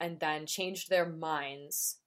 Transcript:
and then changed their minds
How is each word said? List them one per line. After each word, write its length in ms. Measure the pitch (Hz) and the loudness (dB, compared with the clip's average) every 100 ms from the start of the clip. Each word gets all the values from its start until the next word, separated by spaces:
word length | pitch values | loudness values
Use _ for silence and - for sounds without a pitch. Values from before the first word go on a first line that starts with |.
and 180 | 170 165 | -6 0
then 280 | 160 151 156 | 0 0 -2
changed 440 | - 185 190 - | -2 -2 -4 2
their 160 | 185 175 | 4 4
minds 920 | 160 160 151 139 139 143 - - - | 0 0 0 -2 -6 -6 -2 -2 -4